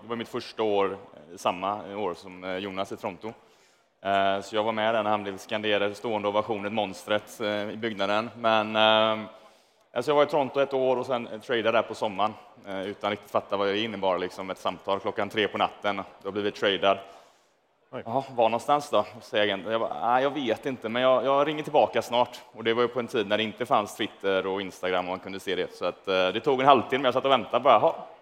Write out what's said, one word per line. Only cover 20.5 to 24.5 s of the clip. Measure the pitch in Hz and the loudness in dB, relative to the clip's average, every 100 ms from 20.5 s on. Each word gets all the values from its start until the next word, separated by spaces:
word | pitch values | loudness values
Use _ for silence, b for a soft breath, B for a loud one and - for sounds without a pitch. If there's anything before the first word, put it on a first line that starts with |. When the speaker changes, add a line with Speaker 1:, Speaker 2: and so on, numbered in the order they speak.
| 104 | -2
Speaker 1:
inte, | 143 123 113 | -4 -6 -4
men | 120 | 2
jag, | 131 127 | 4 4
jag | 127 139 147 | 4 2 2
ringer | 151 | -2
tillbaka | 147 147 113 117 | 0 4 4 2
snart." | - 120 120 - - | 2 2 2 -4 -18
Och | 113 | -4
det | 113 | 0
var | 117 | 2
ju | 120 | 2
på | 127 | 0
en | 113 | -2
tid | 120 98 | -2 0
när | 104 | 0
det | |
inte | 107 - | 0 -4
fanns | 123 120 101 | 2 2 2
Twitter | - 104 - 98 95 | -4 -6 -2 0 2
och | 95 | 0